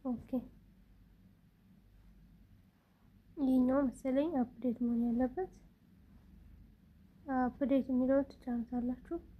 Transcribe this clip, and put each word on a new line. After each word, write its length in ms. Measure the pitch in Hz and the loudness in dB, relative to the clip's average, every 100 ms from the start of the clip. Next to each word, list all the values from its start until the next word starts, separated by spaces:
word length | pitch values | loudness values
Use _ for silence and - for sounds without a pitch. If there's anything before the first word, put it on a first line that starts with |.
ኦኬ 240 | 262 226 - 254 - - - - - - - - - - - _ - - - - - - - - - - - _ _ _ - - - - | -6 -8 -4 -6 -6 -20 -20 -20 -20 -20 -20 -20 -20 -20 -20 _ -20 -20 -20 -20 -20 -20 -20 -20 -20 -20 -20 _ _ _ -20 -20 -16 -2
ይሄኛው 420 | 262 262 254 269 | 2 4 4 2
መሰለኝ 480 | 269 - 269 262 311 294 | 0 -2 -2 0 2 0
አፕዴት 400 | 240 - 254 233 | -2 -2 -4 -2
መሆን 220 | 240 233 | 0 0
ያለበት። 460 | 240 233 254 302 381 - - _ - - - - - - - - - - - - - - 294 | 0 0 0 -2 -8 -10 -20 _ -20 -20 -20 -20 -20 -20 -20 -20 -20 -20 -20 -20 -20 -18 -4
አፕዴት 520 | 262 247 - 262 269 262 | 0 0 0 2 2 2
የሚለው 320 | 254 254 269 | 0 4 2
ትጫኑታላችሁ። 920 | 277 - 254 240 233 247 240 247 - 339 - | 2 -8 -6 -6 -4 -4 -4 -6 -8 -10 -10